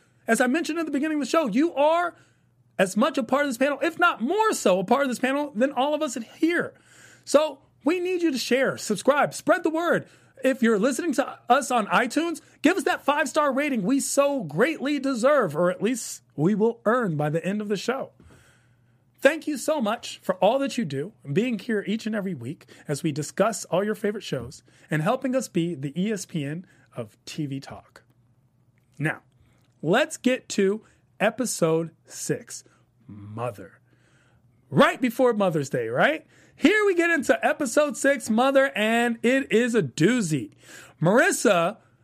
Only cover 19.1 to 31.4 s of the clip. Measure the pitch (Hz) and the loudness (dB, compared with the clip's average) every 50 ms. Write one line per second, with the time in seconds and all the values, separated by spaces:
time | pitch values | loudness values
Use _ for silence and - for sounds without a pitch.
19.1 | _ _ - 277 330 311 - 302 294 - - 285 311 294 220 202 233 - - - | _ _ 2 2 2 2 -6 -6 -6 -4 -2 -2 -2 0 -2 -2 -4 -4 -8 -16
20.1 | - - - - 180 - 180 208 262 277 277 - - 240 220 143 139 135 151 220 | -16 -10 -6 -6 -2 2 2 2 2 2 -2 -2 -4 -4 -4 -4 -6 -8 -8 -10
21.1 | _ _ - 143 139 190 240 254 226 180 - 247 220 202 - 180 214 220 - 214 | _ _ -10 -2 -2 0 0 0 -4 -6 -4 -4 -4 -2 -2 -4 -6 -6 -6 -6
22.1 | 220 214 180 196 175 120 113 131 175 _ - _ - - - - 143 - - 160 | -6 -6 -6 -6 -8 -8 -10 -12 -12 _ -18 _ -20 -18 -8 -8 -6 -4 -4 -4
23.1 | 135 151 143 - - - 196 226 202 - - - 165 185 208 214 208 - - 202 | -4 -4 -8 -8 0 0 0 0 0 -4 -6 -2 -2 -2 0 -2 -4 -4 -4 -4
24.1 | 214 196 - - 156 127 117 - - - _ _ _ _ - - 156 151 156 208 | -4 -6 -8 -8 -8 -8 -8 -10 -16 -20 _ _ _ _ -8 -4 -4 -2 0 0
25.1 | 254 262 - 254 254 262 240 - - 175 165 175 165 135 143 135 - 175 190 226 | -2 -2 -2 -2 -2 -2 -4 -2 -4 -2 -2 -2 -6 -8 -8 -8 -4 -4 -2 -2
26.1 | 214 190 - - - 156 139 143 156 180 - _ _ _ _ _ - 127 113 107 | -2 -6 -8 -8 -6 -6 -6 -6 -8 -10 -12 _ _ _ _ _ -12 -12 -12 -12
27.1 | _ _ _ - - 160 147 135 139 135 - - 107 92 _ _ _ - _ _ | _ _ _ -14 -8 -8 -6 -6 -6 -10 -10 -12 -18 -18 _ _ _ -20 _ _
28.1 | _ _ _ _ _ _ _ _ _ _ _ _ _ _ _ _ _ - 143 156 | _ _ _ _ _ _ _ _ _ _ _ _ _ _ _ _ _ -4 -4 -4
29.1 | - - _ _ _ _ _ _ _ _ _ _ _ - - 156 196 262 320 320 | -4 -6 _ _ _ _ _ _ _ _ _ _ _ -6 -2 0 2 2 2 0
30.1 | - - - 247 254 254 _ - - 208 190 190 208 220 _ _ _ _ _ _ | -4 -2 0 0 0 0 _ -6 -2 0 2 0 0 -2 _ _ _ _ _ _
31.1 | _ - 190 226 226 - | _ 0 0 0 0 -2